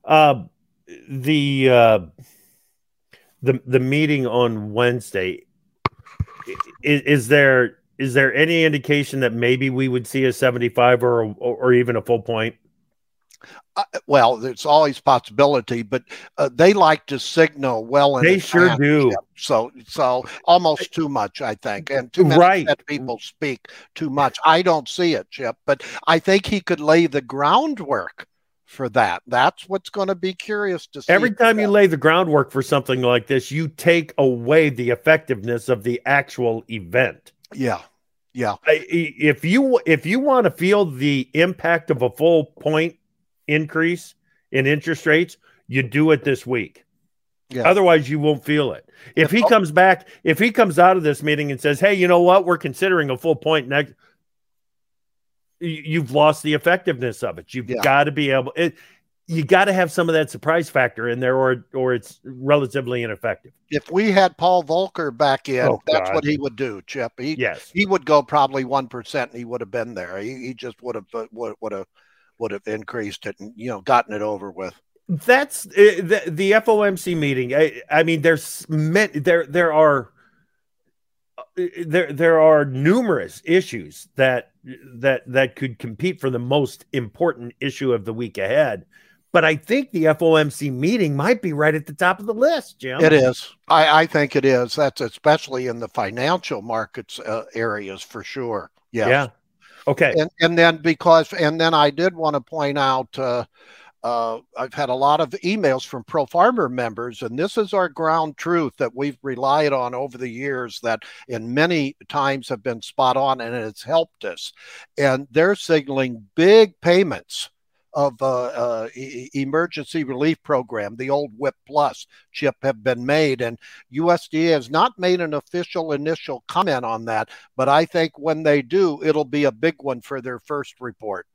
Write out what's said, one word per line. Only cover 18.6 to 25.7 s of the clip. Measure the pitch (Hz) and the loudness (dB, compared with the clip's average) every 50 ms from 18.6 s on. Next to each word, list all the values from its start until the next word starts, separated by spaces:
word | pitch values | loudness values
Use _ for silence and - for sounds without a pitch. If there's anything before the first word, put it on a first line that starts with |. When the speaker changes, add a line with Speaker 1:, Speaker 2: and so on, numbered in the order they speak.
| 175 180 151 | 4 4 4
Speaker 1:
do. | 131 143 143 151 151 139 120 | 2 2 4 4 4 4 2
Speaker 2:
Chip. | 101 98 _ _ _ | 0 -2 _ _ _
So, | - - - 135 113 117 127 _ 131 113 | -14 -4 0 0 0 0 -4 _ -20 -20
so | - - - 143 127 123 127 123 - - - - | -12 -4 -2 0 0 0 -2 -6 -10 -18 -6 2
almost | - 175 180 180 160 151 - - - | 4 4 4 4 2 0 0 -6 -8
too | - 165 160 | -6 -6 -6
much, | 143 139 123 104 101 _ - | -4 -2 -4 -4 -4 _ -8
I | 143 117 110 | -6 -6 -8
think, | - - 117 104 98 156 - | -6 -6 -8 -8 -8 -6 -4
and | 139 135 123 123 | -4 -4 -4 -4
too | - 180 185 | 2 4 4
many | 147 156 165 | 6 8 6
Speaker 1:
Right. | 175 180 196 190 151 | 6 6 4 2 0
Speaker 2:
Fed | 151 143 _ _ | -2 -4 _ _
people | - 147 139 131 127 117 107 | -10 -8 -8 -6 -8 -10 -10
speak | - - _ _ 156 143 127 - _ - - - - _ _ | -12 -20 _ _ -6 -6 -6 -8 _ -20 -20 -20 -20 _ _
too | - 160 143 | -8 -6 -4
much. | 135 147 143 127 - - - | -2 0 0 0 -2 0 2
I | 160 160 170 185 | 2 4 4 4
don't | 180 165 156 127 - | 2 0 0 -2 -8
see | - - 175 170 151 | -4 -2 0 0 0
it, | 101 95 _ | -2 -4 _
Chip, | - - 131 113 - _ _ | -12 -8 -8 -8 -8 _ _
but | - | -2